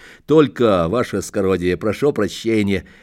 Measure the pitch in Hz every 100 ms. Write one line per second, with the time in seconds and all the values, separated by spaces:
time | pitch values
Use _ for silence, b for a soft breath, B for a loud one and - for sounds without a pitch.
0 | B B - 151 135 - 117 92 82 113
1 | 120 101 - 107 95 92 87 87 107 98
2 | 143 127 98 - 110 110 101 95 b b